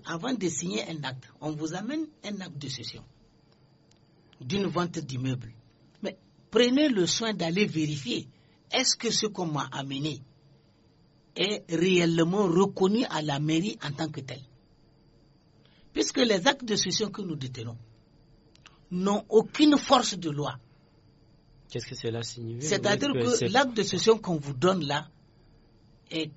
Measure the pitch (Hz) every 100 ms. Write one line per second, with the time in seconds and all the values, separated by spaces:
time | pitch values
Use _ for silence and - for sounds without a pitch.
0 | - 165 247 240 180 - 175 214 170 160
1 | 131 131 - - 151 151 156 180 220 320
2 | 311 _ 208 196 180 139 135 123 113 113
3 | - _ _ _ _ _ _ _ _ _
4 | _ _ _ - 127 202 180 165 175 170
5 | 135 127 131 127 - - _ _ _ _
6 | 226 - _ _ _ 220 247 269 302 208
7 | 170 - 226 185 165 180 180 156 151 143
8 | 240 208 - _ _ _ _ 247 254 -
9 | 226 - 208 190 165 143 131 131 139 135
10 | 151 135 - _ _ _ _ _ _ _
11 | _ _ _ - 190 208 - 165 185 180
12 | 170 165 165 202 190 170 202 - 190 220
13 | 240 156 151 139 151 160 208 240 147 131
14 | 160 147 131 127 - - _ _ _ _
15 | _ _ _ _ _ _ _ _ - 403
16 | 415 269 240 190 262 277 226 202 185 170
17 | 208 - 175 147 127 123 113 113 - -
18 | _ _ _ _ _ _ - _ - 180
19 | 196 208 - 220 220 - 302 294 - 254
20 | 226 180 165 143 139 - - _ _ _
21 | _ _ _ _ _ - - 123 - 117
22 | 117 117 117 120 113 117 156 196 202 202
23 | 285 - 240 240 180 247 262 220 - 175
24 | 220 220 185 156 143 127 180 190 143 143
25 | 151 _ _ _ _ - _ _ _ _
26 | _ 165 156